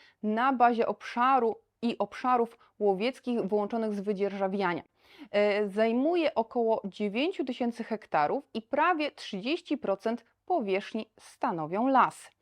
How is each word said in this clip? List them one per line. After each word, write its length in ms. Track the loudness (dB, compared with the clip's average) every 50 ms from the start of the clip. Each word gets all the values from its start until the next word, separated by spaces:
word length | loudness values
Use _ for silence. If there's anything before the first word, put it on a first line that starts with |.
| -16 _ _ -6 -4
na 300 | -2 0 2 2 2 4
bazie 340 | 4 4 4 4 2 0
obszaru 680 | -2 -2 -6 -8 -8 -2 0 2 4 4 4 2 0 -2 -4 _ _ _ -4
i 160 | -4 -2 -2
obszarów 600 | -2 -4 -6 -6 -4 0 2 2 2 2 0 -4 _ _ _ _ 0
łowieckich 600 | 2 2 2 2 0 -2 -2 -4 -6 -4 -2 -2
wyłączonych 540 | 0 0 0 0 -2 -2 -2 -2 -2 -2 -4
z 40 | -4
wydzierżawiania. 840 | -4 -4 -2 0 -2 -2 -2 -2 -2 -2 0 0 0 0 -2 -2 -6 _ _ _ _ -20 -20 -20 -10 -2
E, 360 | 0 2 4 4 4 2 0
zajmuje 680 | 0 0 0 2 2 2 2 2 2 2 2 0 0 0
około 460 | 0 -2 -2 0 0 2 2 0 0 -2
dziewięciu 600 | -8 -6 -4 -4 -2 -2 -2 -2 -2 -2 -4 -6
tysięcy 380 | -6 -4 -4 -4 -4 -4 -6 -8
hektarów 640 | -8 -8 -8 -6 -2 0 0 2 2 0 -2 -6 _ -10
i 80 | -10
prawie 500 | -8 -4 0 2 2 2 2 0 -2 -4
trzydzieści 640 | -6 -10 -14 -10 -8 -6 -4 -4 -4 -4 -4 -4 -6
procent 480 | -4 -2 -4 -4 -2 -2 -4 -4 -4 -8 _ _ _ _
powierzchni 640 | -2 -2 -2 0 0 -2 -2 -2 -4 -8 -8 -8 _ _ -20
stanowią 680 | -20 -18 -8 -4 -4 -2 -2 -2 -4 -4 -2 0 2
lasy. 420 | 4 6 6 4 4 2 -6 -20 -20 _ _